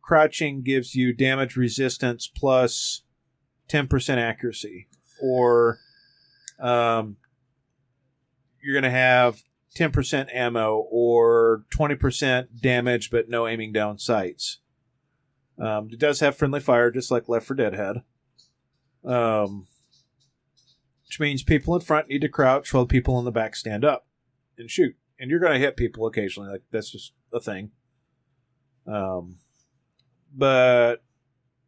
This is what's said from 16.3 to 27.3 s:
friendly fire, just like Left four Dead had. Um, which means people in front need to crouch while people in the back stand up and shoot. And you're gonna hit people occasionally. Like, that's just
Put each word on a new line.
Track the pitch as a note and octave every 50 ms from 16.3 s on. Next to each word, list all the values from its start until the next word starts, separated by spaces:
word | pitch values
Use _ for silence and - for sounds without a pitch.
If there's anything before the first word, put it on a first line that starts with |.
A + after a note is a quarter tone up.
| C#3
friendly | - D#3 C3+ C#3 C#3+
fire, | C3+ - B2 A#2+ A#2+ A#2+
just | A#2 C3 A#2+ -
like | C3 A#2+ - -
Left | A#2 A2+ -
four | - C3+
Dead | C3+ A#2+ G#2 F#2+
had. | G#2 G#2 G2 G#2+ B2 - _ _ _ _ _ _ _ _ _ _ _ _ _ _ _ _ _ _ _ -
Um, | - B2 B2 A#2 A2+ A2 G#2+ G#2 G2 G2+ G2+ F#2 _ _ _ _ _ _ _ _ _ _ _ _ _ _ _ _ _ _ _ _ _ _ _ _ _ _ _ _
which | - - -
means | D3+ D3 C#3+ C3
people | - - D#3+ D3 - - F3
in | F3+
front | F3 - D#3 D3+ D#3 -
need | C#3 C#3
to | D3 D3
crouch | - - C#3+ B2+ C3 C#3 - - -
while | C3 A#2+
people | - - B2+ - - B2+ B2
in | A#2+
the | B2
back | A2+ A#2 A2 A2 -
stand | - - A2+ G#2+ G#2 B2
up | D3+ C3+ - _ _ _ _ _ _ _ _ _ _ _ -
and | A#2 A2+
shoot. | - - F3 - - _ _ _ _ -
And | C3 B2
you're | D#3 E3+
gonna | F3 E3+ D3 B2+
hit | C#3 C#3 B2+
people | - A#2+ A2 - A2 A2
occasionally. | A2+ - A2 G#2 F#2+ - G2+ G2+ G2
Like, | G2 F#2+ _ _
that's | - A2 G#2+ -
just | - G2+ - - _ _ _ _